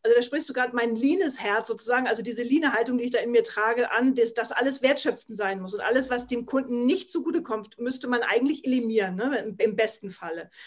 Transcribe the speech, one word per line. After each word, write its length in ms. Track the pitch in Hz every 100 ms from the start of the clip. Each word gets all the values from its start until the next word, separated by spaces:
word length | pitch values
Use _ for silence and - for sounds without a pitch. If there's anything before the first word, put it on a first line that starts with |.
also 120 | 226 240
da 60 |
sprichst 280 | 247 302 294
du 40 |
grad 200 | 254 247
mein 220 | 247 233 226
leanes 440 | 269 370 320 -
Herz 300 | 214 214 226
sozusagen, 360 | 226 226 247 247
also 160 | 226
diese 220 | 220 226
leane 300 | 240 294 294
Haltung, 240 | 220 240 247
die 80 | 247
ich 60 |
da 80 | 247
in 120 | 226
mir 120 | 240
trage, 480 | 226 - 220 240 240
an, 220 | 220 262
dass 200 | 254 233
das 180 | 233 156
alles 300 | - 262 269
wertschöpfend 560 | 262 285 302 - - 208
sein 240 | 196 190
muss 120 | 185
und 60 | 208
alles, 300 | 202 262 254
was 180 | 247 -
dem 180 | 240 240
Kunden 400 | 269 262 240 247
nicht 240 | 370 -
zugutekommt, 720 | 330 294 339 - 220 202 -
müsste 300 | 240 254 247
man 140 | 240
eigentlich 420 | - 427 269 302 269
eliminieren, 500 | 254 226 220 190 185
ne, 220 | 254 254
im, 180 | 220 190
im 180 | 220 208
besten 320 | 214 - 196
Falle. 420 | 180 170 165 - -